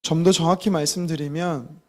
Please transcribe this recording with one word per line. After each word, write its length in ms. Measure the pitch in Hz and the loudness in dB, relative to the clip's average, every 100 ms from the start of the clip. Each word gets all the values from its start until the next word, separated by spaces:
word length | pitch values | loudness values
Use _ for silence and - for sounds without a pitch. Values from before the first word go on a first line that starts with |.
좀 200 | - 160 | 0 2
더 80 | 170 | 4
정확히 400 | 180 165 180 220 | 4 2 2 2
말씀드리면 960 | 175 151 - 175 160 147 151 175 151 113 - | 0 0 -2 -4 -4 -6 -4 -4 -4 -8 -18